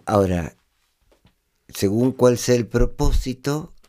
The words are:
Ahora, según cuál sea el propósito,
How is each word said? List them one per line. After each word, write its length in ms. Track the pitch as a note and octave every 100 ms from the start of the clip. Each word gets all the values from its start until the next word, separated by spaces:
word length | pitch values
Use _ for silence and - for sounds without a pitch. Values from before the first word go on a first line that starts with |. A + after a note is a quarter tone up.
| -
Ahora, 500 | G#2 F#2+ F2+ E2 - _ _ _ _ _ _ _ _ _ _ _
según 420 | - G2+ G#2+ B2+
cuál 260 | B2+ B2 A#2+
sea 160 | - B2
el 120 | G#2+
propósito, 1040 | A#2+ A#2+ - C#3+ - - B2 - D3 - -